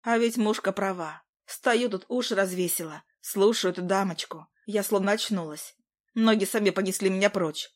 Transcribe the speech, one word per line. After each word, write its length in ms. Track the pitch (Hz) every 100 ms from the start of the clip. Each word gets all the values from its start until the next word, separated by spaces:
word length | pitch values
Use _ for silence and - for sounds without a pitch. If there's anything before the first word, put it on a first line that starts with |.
А 160 | - 233
ведь 200 | 233 233
мушка 340 | 214 214 196
права. 520 | 190 190 185 156 156 _ _ -
Стою 440 | - 269 233 247
тут, 160 | 190 -
уши 260 | 240 233 196
развесила, 680 | 190 180 180 - 165 151 _ _
слушаю 500 | - 202 202 226 185
эту 100 | 180
дамочку. 680 | 180 196 190 165 - 160 160 _ -
Я 180 | 208
словно 300 | 196 202 196
очнулась. 640 | 220 - 196 160 151 - _ _ _ _
Ноги 320 | 226 220 214 190
сами 260 | 226 202
понесли 380 | 185 190 190 190
меня 200 | 190 208
прочь. 400 | 202 165 - -